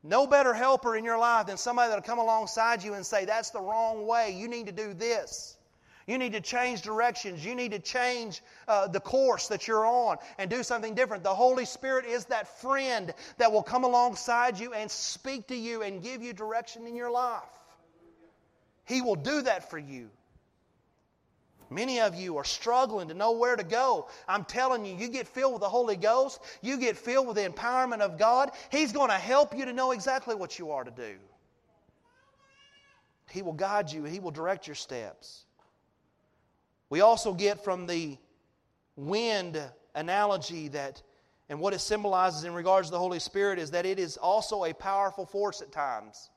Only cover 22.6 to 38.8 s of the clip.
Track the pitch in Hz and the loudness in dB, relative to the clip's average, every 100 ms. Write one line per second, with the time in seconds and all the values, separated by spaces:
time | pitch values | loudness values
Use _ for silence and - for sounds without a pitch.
22.6 | 226 247 262 214 165 170 214 233 240 233 | 2 2 2 0 -6 0 0 2 2 2
23.6 | 170 220 262 202 - - - 202 - 240 | 0 2 2 2 -2 -14 -2 -2 -2 -2
24.6 | 262 247 208 180 240 254 220 254 269 233 | 0 0 -4 -8 -6 -6 -6 0 0 2
25.6 | 202 226 240 196 208 240 269 - - - | 0 2 2 2 4 4 2 -2 -16 -10
26.6 | 220 277 240 208 240 262 254 208 196 165 | -4 -2 0 -2 0 2 2 0 -2 -2
27.6 | 233 254 254 220 202 160 220 247 285 - | 0 0 0 0 -2 4 4 6 2 -2
28.6 | - 277 302 285 262 190 180 269 294 233 | -4 0 0 2 2 2 4 4 4 0
29.6 | 254 247 254 247 220 262 254 214 180 - | -6 -2 0 0 -2 -2 -2 -6 -6 -8
30.6 | 165 143 123 117 113 98 98 _ _ _ | -6 -6 -6 -10 -12 -12 -20 _ _ _
31.6 | _ _ _ _ _ 523 554 554 554 554 | _ _ _ _ _ _ _ _ _ _
32.6 | 554 571 554 _ _ _ _ 185 185 156 | _ _ _ _ _ _ _ -8 -8 -4
33.6 | 190 208 175 156 147 185 185 151 170 196 | 0 0 0 -6 -8 -8 -8 -4 -2 -4
34.6 | - 143 - 127 104 - - - _ _ | -6 -12 -10 -10 -10 -14 -20 -20 _ _
35.6 | _ _ _ _ _ _ _ _ _ _ | _ _ _ _ _ _ _ _ _ _
36.6 | _ _ _ 151 208 233 220 180 202 202 | _ _ _ 6 6 6 0 0 0 0
37.6 | 202 185 175 170 160 135 _ _ _ _ | -4 -4 -2 -4 -4 -10 _ _ _ _
38.6 | _ _ | _ _